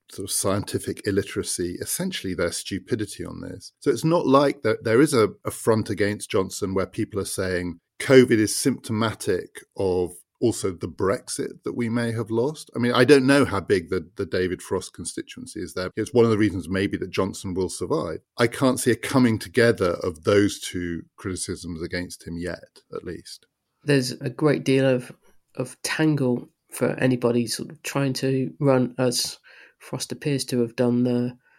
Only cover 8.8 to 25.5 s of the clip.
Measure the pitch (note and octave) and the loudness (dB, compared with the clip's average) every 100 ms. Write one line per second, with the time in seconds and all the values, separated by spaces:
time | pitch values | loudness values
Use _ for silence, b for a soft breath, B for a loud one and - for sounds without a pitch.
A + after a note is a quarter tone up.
8.8 | - A2 A2+ A2 - F2+ F2 - _ - | -4 -2 -2 -2 -4 -4 -4 -18 _ -6
9.8 | F#2+ F2+ F2 - _ - A#2 - G2 F2 | -2 0 -2 -6 _ -2 0 0 -4 -6
10.8 | F2+ D2+ F#2+ A2 - - - - - - | -10 -2 -2 -2 -4 -8 -8 -8 -10 -4
11.8 | A#2 A#2+ A#2 A2+ G#2+ A2+ C3+ D#3 - B2 | -2 -2 -2 -4 -2 -2 -2 -4 -10 -2
12.8 | A#2+ A#2+ B2+ C#3+ C3 C#3+ F#2+ G2 D#2+ F#2+ | 0 4 8 8 8 4 4 0 0 0
13.8 | E2 F#2 - - F#2 F#2+ F#2 F2 - F#2 | 0 -6 -6 -8 -4 -2 -2 -4 -6 -6
14.8 | - - E2 - - - - - F2+ F#2+ | -6 -12 -10 -10 -12 -14 -14 -10 -8 -6
15.8 | F#2 - G#2 A#2+ A#2 G#2 G#2+ F2+ D#2+ F#2+ | -6 -6 0 4 6 6 2 0 -4 -2
16.8 | G2 F2+ F#2 G2 F#2+ - G2 F#2 F2+ - | -2 -4 -6 -4 -4 -4 -8 -4 -4 -4
17.8 | F2+ D#3 F2 D#2+ _ - A#2 - C3 A#2+ | -4 -4 -4 -8 _ -2 0 2 0 2
18.8 | B2+ A2 - C3+ B2 G#2+ - A#2+ A#2 G#2+ | 0 0 2 4 4 2 -2 2 2 4
19.8 | F2+ E2+ F2+ D#2+ A2 G2+ G2+ - - F2+ | 0 0 -4 -4 2 4 4 0 -8 -8
20.8 | F2 E2 - _ G2 F2 - E2+ E2 E2+ | -6 -8 -10 _ -8 -8 -8 -8 -8 -10
21.8 | E2+ D2+ E2+ - - E2+ F2 - - _ | -8 -8 -8 -12 -12 -8 -8 -8 -14 _
22.8 | _ - E2+ D#2+ - - _ _ _ _ | _ -12 -10 -12 -14 -20 _ _ _ _
23.8 | C#3+ C#3+ C3 - C3+ - D3+ - C#3 C3+ | 2 2 2 -6 -8 0 2 2 2 2
24.8 | C3+ B2 - - _ _ _ | 4 2 -2 -20 _ _ _